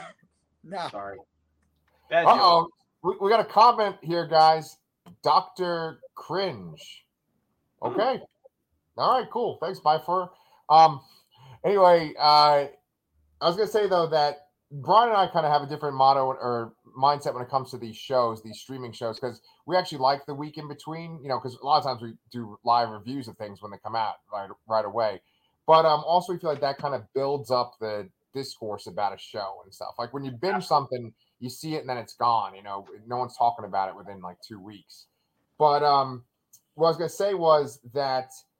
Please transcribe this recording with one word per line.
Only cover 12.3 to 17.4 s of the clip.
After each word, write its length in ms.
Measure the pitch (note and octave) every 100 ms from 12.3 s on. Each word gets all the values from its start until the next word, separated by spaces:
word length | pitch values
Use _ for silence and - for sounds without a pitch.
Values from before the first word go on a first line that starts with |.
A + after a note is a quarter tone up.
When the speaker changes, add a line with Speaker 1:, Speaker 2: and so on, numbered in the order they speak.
| D3 D3 C#3+ C#3 - _ _ _ _ _ -
Speaker 3:
was 160 | D#3+ F3+
gonna 100 | G#3
say, 200 | A3 G3+
though, 180 | F3+ D#3+
that 400 | D#3 D3 C#3+ _ _ _
Brian 380 | C#3+ B2+ G#3 A#3+
and 80 | G#3
I 100 | F3
kinda 220 | E3+ D3+
have 140 | D3
a 40 | C#3
different 300 | D3 D3 C3+
motto 300 | C3+ C#3 C3
or 480 | C3 B2 A#2+ A2 - A2 B2+
mindset 360 | C#3 C#3+ -
when 100 | B2